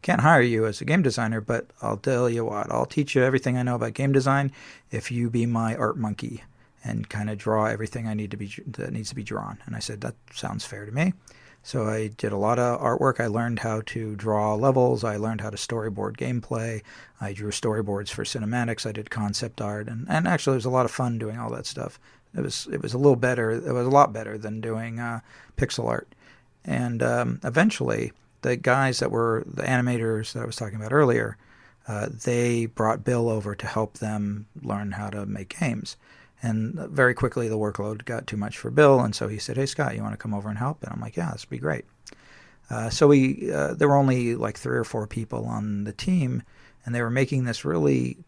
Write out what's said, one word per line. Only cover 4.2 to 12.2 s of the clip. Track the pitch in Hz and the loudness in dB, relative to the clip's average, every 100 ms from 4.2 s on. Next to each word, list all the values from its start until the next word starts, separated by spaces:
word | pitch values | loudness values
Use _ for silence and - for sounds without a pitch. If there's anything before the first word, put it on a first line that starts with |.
| 131 139 139 - - - _ | 4 2 0 -6 -20 -20 _
if | 110 - | -8 -4
you | 120 120 | -2 0
be | 117 117 | 2 2
my | 113 113 | 2 0
art | 113 110 - | 0 0 0
monkey | 110 104 117 113 - _ _ _ | -4 -4 -8 -10 -16 _ _ _
and | - 110 104 | -6 -4 -4
kinda | 107 104 | -4 -4
draw | 104 110 110 | -4 0 2
everything | 107 110 110 120 113 | 2 -2 -6 -6 -4
I | |
need | 107 104 | -4 -6
to | 101 | -8
be, | 101 - - | -10 -12 -12
that | - - | -8 -6
needs | 113 104 | -6 -6
to | |
be | 131 | -8
drawn." | 107 107 104 104 | -6 -6 -8 -12
And | - | -10
I | 113 | -10
said, | - 107 | -8 -8
"That | 110 - - | -10 -10 -16
sounds | - - 110 - | -10 -8 -6 -8
fair | 101 | -12
to | 104 | -6
me." | 123 180 180 - - - - | 0 0 -2 -12 -20 -20 -20
So | - 131 110 | -6 -2 -2
I | 110 110 | -2 -4
did | 107 | -4